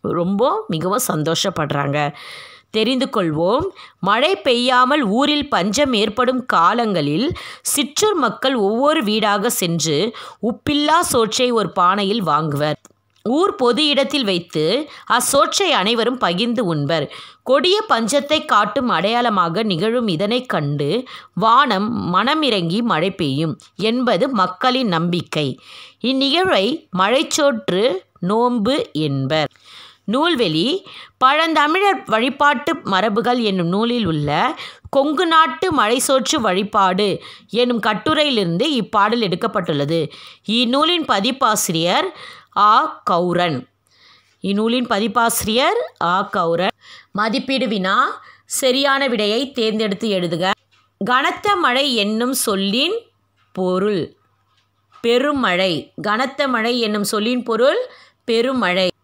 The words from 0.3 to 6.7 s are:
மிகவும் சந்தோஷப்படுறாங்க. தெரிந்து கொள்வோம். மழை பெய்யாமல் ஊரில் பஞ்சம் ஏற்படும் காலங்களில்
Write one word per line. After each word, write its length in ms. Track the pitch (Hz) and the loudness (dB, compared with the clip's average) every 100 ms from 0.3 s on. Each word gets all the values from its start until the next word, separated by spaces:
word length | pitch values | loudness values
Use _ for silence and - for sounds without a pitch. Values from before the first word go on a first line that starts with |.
| 202 262 403 440 | 0 0 0 -4
மிகவும் 340 | 160 175 226 - | -4 -2 -2 -2
சந்தோஷப்படுறாங்க. 1040 | 156 151 165 202 170 147 143 143 143 147 - - - - - _ | -2 0 -2 -2 -2 -4 -2 -2 -2 -2 -6 -18 -18 -20 -20 _
தெரிந்து 400 | 220 220 262 269 | -2 0 0 -2
கொள்வோம். 560 | 240 170 151 170 254 370 - - _ | -2 -2 0 0 0 -2 -8 -20 _
மழை 380 | 185 220 302 381 | 0 0 0 -2
பெய்யாமல் 640 | 285 240 247 247 254 302 | 0 0 2 4 4 2
ஊரில் 480 | 226 220 294 294 294 | 2 2 2 0 0
பஞ்சம் 440 | 202 185 208 285 | 0 0 0 0
ஏற்படும் 520 | 226 214 208 247 254 - | 2 0 0 0 0 0
காலங்களில் 880 | 180 170 | 4 4